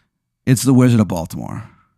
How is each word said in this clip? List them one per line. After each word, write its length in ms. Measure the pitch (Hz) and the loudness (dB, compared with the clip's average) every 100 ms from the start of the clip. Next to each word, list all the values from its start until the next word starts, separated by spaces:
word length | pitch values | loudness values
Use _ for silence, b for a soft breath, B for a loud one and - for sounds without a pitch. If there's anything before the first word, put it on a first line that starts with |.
| _ _ _ _ - | _ _ _ _ -2
It's 160 | 131 | 0
the 100 | 127 | 2
Wizard 240 | 127 127 117 | 4 4 2
of 80 | 90 | 0
Baltimore. 580 | 87 80 71 53 - - b b | -4 -8 -10 -12 -12 -14 b b